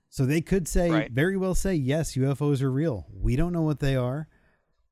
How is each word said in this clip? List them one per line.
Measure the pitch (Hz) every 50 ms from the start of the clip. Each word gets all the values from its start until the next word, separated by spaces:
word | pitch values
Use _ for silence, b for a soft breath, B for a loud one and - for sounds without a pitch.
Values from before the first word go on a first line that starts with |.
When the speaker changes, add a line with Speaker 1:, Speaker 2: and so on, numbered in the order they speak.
| _ _
Speaker 1:
So | - - 135
they | 127 151 170
could | - - 185 196 160
say, | - - - 175 175
Speaker 2:
Right. | 160 110 110 - 113
Speaker 1:
very | 123 156 185 196
well | 190 185 185 175
say, | - - 196 190
"Yes, | 156 131 127 139 165 156 - -
U | 131 131 139
F | 139 -
Os | 147 147 143 123 139
are | 135 127
real. | 135 160 170 123 92 - - -
We | 95 - - 120
don't | 139 165 175 175
know | 170
what | 160 156 151 -
they | 147 139 135
are. | 131 123 123 131 151 156 - _ _ _ _ _ _ _ _ _ _ _ _